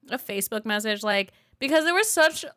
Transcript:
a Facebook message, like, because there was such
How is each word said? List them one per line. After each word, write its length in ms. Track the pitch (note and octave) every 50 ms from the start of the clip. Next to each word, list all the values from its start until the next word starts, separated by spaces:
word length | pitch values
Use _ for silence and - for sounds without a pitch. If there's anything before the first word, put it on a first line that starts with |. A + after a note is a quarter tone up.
| _ -
a 80 | - B3+
Facebook 460 | - - G#3 G3 G3 - - G#3+ G#3+
message, 380 | A3 G#3+ G#3 G#3 A3 G#3 G#3 A3
like, 300 | G#3+ G3+ G3+ G3 F#3 _ _ _ _ _ _
because 240 | C4 C4+ D4+ D#4+ D#4
there 100 | E4 F4
was 140 | F#4 A4 G#4+
such 340 | - - D#4 D#4+ D#4+ - - D4 -